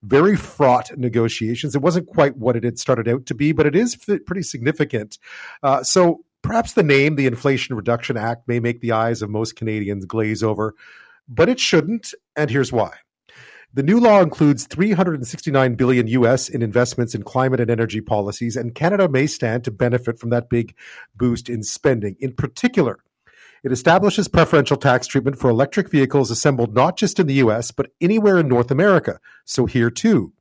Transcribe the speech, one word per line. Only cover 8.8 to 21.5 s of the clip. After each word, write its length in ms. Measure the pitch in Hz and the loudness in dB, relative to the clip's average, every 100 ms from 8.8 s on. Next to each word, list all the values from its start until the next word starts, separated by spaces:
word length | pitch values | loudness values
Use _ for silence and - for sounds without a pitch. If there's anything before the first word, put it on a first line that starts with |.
| 117 | -2
eyes 320 | 110 117 117 | 0 0 -2
of 80 | 107 | -6
most 240 | 107 113 - | -6 -6 -6
Canadians 500 | 110 107 101 101 95 | -6 -6 -6 -6 -6
glaze 380 | 113 107 104 | -4 -4 -2
over, 320 | 110 101 107 - - - _ _ - | -2 -2 -6 -8 -20 -20 _ _ -10
but 220 | 120 185 | 0 2
it 100 | 254 | 2
shouldn't, 540 | - 160 156 226 - - _ 151 | 2 0 0 -6 -10 -18 _ -6
and 160 | 147 | -2
here's 200 | 135 127 | 0 0
why. 200 | 123 98 - _ _ _ - - - _ | -2 -2 -6 _ _ _ -20 -20 -20 _
The 100 | 135 | -4
new 160 | 143 233 | 2 4
law 220 | 233 202 | 6 6
includes 440 | 165 - 147 131 - | 4 2 2 2 -4
three 260 | 151 208 | -2 0
hundred 240 | 175 180 147 | 2 0 -2
and 120 | 120 | -8
sixty-nine 480 | - 165 135 131 117 | -10 -2 2 2 2
billion 320 | 127 123 113 | 2 2 2
U 180 | 127 117 | 2 2
S 220 | 131 - | 2 -2
in 140 | 123 | -4
investments 520 | 113 117 123 - 120 | 0 0 0 -2 -4
in 100 | 107 | -6
climate 360 | - 131 131 123 | -6 -2 0 0
and 120 | 113 | -2
energy 300 | 117 113 110 | -2 -2 -6
policies, 540 | 107 107 101 - 117 120 | -4 -4 -4 -6 -8 -6
and 180 | 120 | -8
Canada 360 | 120 170 202 180 | -4 -2 0 0
may 160 | 131 151 | 0 -2
stand 360 | - 117 120 | -2 -4 -4
to 80 | 117 | -6
benefit 480 | 101 120 123 117 117 | -4 -2 0 -4 -8
from 100 | 117 | -4
that 200 | 120 120 | -4 -2
big 260 | 120 117 _ - - - - | -4 -4 _ -20 -20 -20 -4
boost 340 | 123 117 | -2 -2
in 140 | 120 | -6